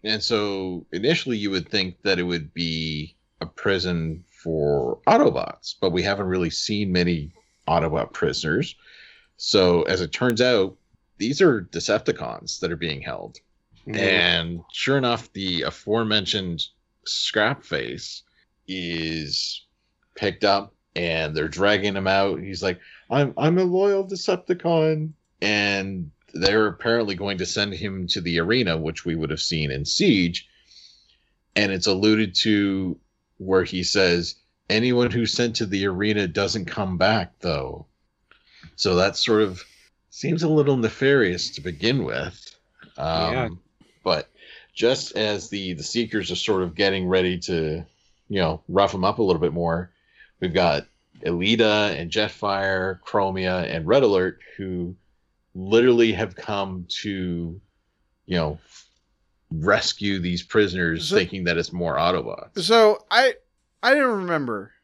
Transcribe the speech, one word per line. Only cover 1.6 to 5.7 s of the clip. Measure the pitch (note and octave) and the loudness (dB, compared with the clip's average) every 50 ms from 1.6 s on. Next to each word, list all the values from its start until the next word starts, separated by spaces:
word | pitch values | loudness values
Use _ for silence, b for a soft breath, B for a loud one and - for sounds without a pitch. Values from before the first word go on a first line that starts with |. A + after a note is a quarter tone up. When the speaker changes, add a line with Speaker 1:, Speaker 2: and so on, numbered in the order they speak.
| E2+ - | -4 -2
Speaker 1:
think | - G#2 F#2+ F2+ F2 _ _ | -2 -2 -2 -2 -6 _ _
that | G2+ F#2+ F2+ | 0 2 2
it | F2+ | 2
would | F2 F2 E2+ D#2 D#2 _ | 0 -2 -2 -4 -6 _
be | E2 F2 E2 D#2+ D#2+ D#2+ D#2+ D#2 D2+ D#2 E2 _ _ _ _ _ _ | -6 -4 -4 -2 -2 -4 -4 -4 -6 -8 -10 _ _ _ _ _ _
a | D#2 | -12
prison | D2+ _ - - G#2 G2 F#2 E2+ F2+ F2 E2 D#2+ D#2+ D#2+ F2 F2+ _ _ _ - | -12 _ -4 -2 0 0 0 0 -2 -2 -2 -2 -4 -6 -10 -14 _ _ _ -6
for | E2+ D#2+ D#2+ C#2+ D2 D2 C#2+ B1+ B1 A1+ - _ - | -4 -2 0 0 2 2 0 0 -2 -4 -2 _ 4
Autobots, | A3 A#3 D4 - - B1+ - - - _ - - | 6 6 6 4 2 0 -4 -6 -10 _ -14 -16